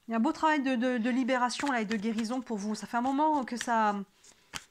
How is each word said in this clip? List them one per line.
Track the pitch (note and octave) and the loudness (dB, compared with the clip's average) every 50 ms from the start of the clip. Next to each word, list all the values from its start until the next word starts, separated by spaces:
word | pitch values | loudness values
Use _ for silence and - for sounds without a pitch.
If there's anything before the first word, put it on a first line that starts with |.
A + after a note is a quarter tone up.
| _ | _
Il | - | -4
y | A3+ | 0
a | |
un | A3+ | 2
beau | A3+ D#4 | 2 2
travail | D#4 - D#4+ D#4 D4+ D4+ B3 | 2 2 2 4 4 4 2
de, | C4+ C4 | 0 0
de, | A3+ B3 B3+ B3 | 2 0 0 0
de | B3 G#3+ B3+ | 0 0 0
libération | A#3+ C4 B3+ A3+ C4 B3+ B3 B3 - - D4 C#4+ | 2 2 2 2 2 2 2 0 0 -2 -2 0
là, | C4 A#3 | 0 0
et | A3 | 0
de | F#3+ A3+ | 0 -2
guérison | G#3+ F#3+ A3+ A3 A3 A#3 G#3 B3+ C4 | -2 -2 -2 -2 -2 -2 -2 -4 -4
pour | B3 - A#3 | -4 -4 -6
vous. | G3+ G3 G#3+ G#3+ | -4 -4 -4 -4
Ça | - G#3 | -6 -6
fait | - - | -4 -4
un | A#3 | -2
moment | A#3+ C4+ C#4 C4+ D4+ D#4 D4+ C#4+ B3 | 0 0 2 2 2 2 2 2 0
que | - B3 | -2 -6
ça, | A3+ - B3+ A#3 A3+ A3 G#3 G3+ G3+ G3 - _ _ _ - - _ _ _ - - - _ | -6 -2 0 2 2 2 2 0 -2 -6 -10 _ _ _ -20 -20 _ _ _ -14 -14 -14 _